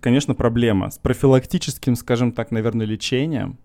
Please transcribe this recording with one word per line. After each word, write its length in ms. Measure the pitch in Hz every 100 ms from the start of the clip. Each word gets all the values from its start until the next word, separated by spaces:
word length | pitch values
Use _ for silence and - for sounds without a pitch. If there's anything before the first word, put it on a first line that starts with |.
конечно, 340 | - 127 143
проблема. 560 | 127 117 117 120 101 98
С 80 | -
профилактическим, 1000 | - 123 139 131 - 180 - - - 120
скажем 360 | - 120 123
так, 180 | 113 113
наверное, 340 | 113 110 113 107
лечением. 720 | 107 - 127 151 143 95 120